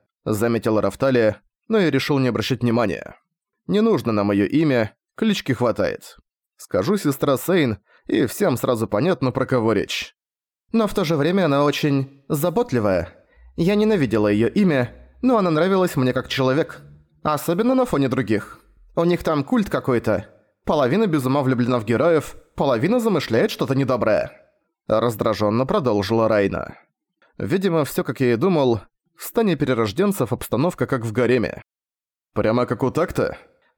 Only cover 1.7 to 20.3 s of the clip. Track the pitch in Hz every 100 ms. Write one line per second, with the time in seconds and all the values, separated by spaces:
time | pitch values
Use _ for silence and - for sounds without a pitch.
1.7 | 220 170 135 - 139 127 107 107 123 120
2.7 | 117 107 62 - - _ _ _ _ -
3.7 | 196 226 165 117 104 101 101 101 151 160
4.7 | 127 107 - _ - 220 196 - 127 120
5.7 | 104 85 50 - - _ _ _ - -
6.7 | 95 117 202 147 135 143 131 - 185 131
7.7 | 107 _ _ - - 123 - 196 120 -
8.7 | 117 110 104 165 170 131 131 - 127 113
9.7 | 101 - - - _ _ _ _ _ _
10.7 | 226 208 - 160 160 151 196 165 139 143
11.7 | 139 151 139 135 - - 151 170 170 240
12.7 | 123 104 90 85 - _ _ - - 170
13.7 | 208 214 208 127 107 104 104 117 - 190
14.7 | 139 120 - - _ 254 226 180 156 185
15.7 | 190 175 143 127 127 - - 131 139 -
16.7 | - - - _ _ 156 147 - 175 240
17.7 | 262 247 143 135 123 104 104 - - _
18.7 | _ - - 170 170 175 151 135 247 196
19.7 | 135 - 120 117 98 -